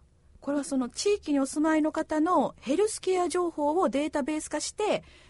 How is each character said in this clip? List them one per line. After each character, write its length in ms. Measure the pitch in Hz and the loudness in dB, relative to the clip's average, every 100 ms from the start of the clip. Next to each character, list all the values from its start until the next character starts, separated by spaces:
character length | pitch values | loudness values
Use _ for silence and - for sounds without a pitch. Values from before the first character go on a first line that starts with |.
| _ _ _ - | _ _ _ -12
こ 100 | - | -4
れ 60 | 285 | -4
は 60 | |
そ 140 | 269 269 | -2 -2
の 120 | 247 | -4
地 260 | - 403 415 | -2 0 0
域 180 | - | 0
に 60 | 285 | 0
お 60 | 269 | 0
住 160 | 302 | 0
ま 140 | 311 311 | 2 2
い 60 | |
の 100 | 311 | 2
方 300 | 320 311 311 | -2 -2 0
の 340 | 330 339 220 - | 2 2 2 -4
ヘ 180 | 214 311 | -2 0
ル 100 | 427 | 0
ス 140 | - | 0
ケ 180 | - 370 | 0 0
ア 80 | 349 | 0
情 240 | 359 349 | 0 -2
報 280 | 320 294 320 | 0 0 2
を 100 | 320 | 2
デ 160 | 269 311 | 0 -2
ー 20 | |
タ 140 | 302 | -2
ベ 140 | 269 311 | -2 -4
ー 40 | |
ス 80 | - | -4
化 120 | 302 | -6
し 100 | - | -6
て、 320 | - 427 247 - - - | -4 -2 -2 -4 -20 -20